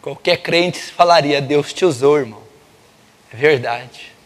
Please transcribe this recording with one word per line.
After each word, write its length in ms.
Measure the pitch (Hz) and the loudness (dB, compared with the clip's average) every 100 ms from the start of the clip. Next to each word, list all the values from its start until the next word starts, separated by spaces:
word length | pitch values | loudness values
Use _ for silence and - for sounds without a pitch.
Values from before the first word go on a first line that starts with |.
Qualquer 360 | - 139 - 165 | -12 -8 -2 -2
crente 420 | - 170 180 - | 0 -2 -2 -4
falaria: 600 | - - 175 170 143 143 | -14 0 4 4 2 -2
"Deus 320 | 135 147 143 | 0 -2 -2
te 120 | - | -2
usou, 340 | 185 127 139 147 | -2 2 2 2
irmão." 240 | 120 107 - _ _ _ _ _ _ _ _ | -2 -12 -20 _ _ _ _ _ _ _ _
É 40 | 104 | -2
verdade. 800 | 147 143 120 120 127 - - _ | 0 0 -2 -8 -10 -20 -20 _